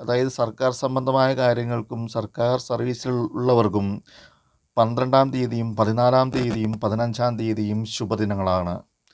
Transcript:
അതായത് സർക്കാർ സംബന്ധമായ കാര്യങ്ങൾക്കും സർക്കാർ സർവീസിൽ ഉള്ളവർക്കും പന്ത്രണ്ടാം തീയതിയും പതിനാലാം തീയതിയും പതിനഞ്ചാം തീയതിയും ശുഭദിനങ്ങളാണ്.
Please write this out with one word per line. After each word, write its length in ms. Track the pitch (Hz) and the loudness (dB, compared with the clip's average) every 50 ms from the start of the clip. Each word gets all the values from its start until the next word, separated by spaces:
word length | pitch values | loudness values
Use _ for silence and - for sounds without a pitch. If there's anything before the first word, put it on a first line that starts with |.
അതായത് 260 | 117 117 123 127 131 131 | -2 -2 0 0 0 0
സർക്കാർ 440 | 127 - 120 110 107 - 131 127 | 0 -2 -2 -2 -2 0 0 0
സംബന്ധമായ 640 | 123 - - 127 131 135 127 131 131 135 131 131 135 | 0 0 -2 -2 -2 -2 0 2 2 4 4 2 2
കാര്യങ്ങൾക്കും 760 | 127 127 123 120 120 120 120 120 117 110 - 123 117 117 110 | 2 2 2 2 2 0 -2 -2 -4 -4 -6 -6 -8 -8 -6
സർക്കാർ 520 | - 117 107 104 - - 117 120 127 123 | -6 -6 -6 -6 -4 -2 0 0 0 0
സർവീസിൽ 500 | - - 123 113 120 123 123 - - 127 | -2 -4 -4 -2 -2 -2 -4 -4 -4 -4
ഉള്ളവർക്കും 920 | 123 123 120 - - - 123 127 123 117 110 104 92 104 101 98 101 - - _ - - - - _ _ _ _ _ _ _ _ _ 120 | -2 -2 -2 -4 -4 -2 0 4 4 4 4 4 2 0 0 0 -2 -6 -8 _ -20 -20 -20 -20 _ _ _ _ _ _ _ _ _ 0
പന്ത്രണ്ടാം 540 | 113 110 120 123 127 127 131 135 135 135 | 2 2 2 0 0 4 4 4 4 4
തീയതിയും 440 | 131 127 123 123 117 117 117 117 107 | 2 -2 -2 -2 -2 -2 -2 -2 0
പതിനാലാം 560 | 107 110 104 110 120 123 123 123 131 131 131 | 0 2 2 2 2 4 4 4 4 4 2
തീയതിയും 480 | 127 131 123 120 107 113 110 107 110 - | 0 -2 -2 -2 -2 -2 -2 -2 -2 -2
പതിനഞ്ചാം 580 | - - 110 113 120 120 107 120 120 123 117 110 | -2 -2 0 0 -2 -2 -2 -2 -2 -2 -2 -2
തീയതിയും 480 | 113 113 107 107 107 104 107 110 110 | -2 -2 -2 -2 -2 -2 -2 -2 -4
ശുഭദിനങ്ങളാണ്. 960 | 110 - - 120 98 110 101 110 101 101 98 95 92 92 92 87 87 87 - - _ _ _ _ _ | -4 -6 -6 -4 -2 -2 -2 0 0 -2 0 0 0 0 0 0 -2 -4 -8 -10 _ _ _ _ _